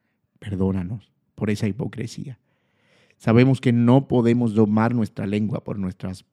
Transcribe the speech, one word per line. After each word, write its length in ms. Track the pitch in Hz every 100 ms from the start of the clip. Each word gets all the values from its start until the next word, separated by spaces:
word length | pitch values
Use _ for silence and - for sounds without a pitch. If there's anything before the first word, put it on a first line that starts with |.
| _ _ _ _
Perdónanos 720 | - 95 95 95 90 107 - _ _
por 160 | - 107
esa 160 | 104 110
hipocresía. 720 | 98 - 107 - - - 123 _ _ _ _ _ _ _ _
Sabemos 440 | - 113 131 127
que 120 | 131
no 340 | 117 120 135 -
podemos 480 | 123 117 120 120
domar 400 | 104 107 107 113
nuestra 320 | 123 107 - 101
lengua 380 | 104 107 -
por 140 | - 104
nuestras 460 | 92 - 95 92 _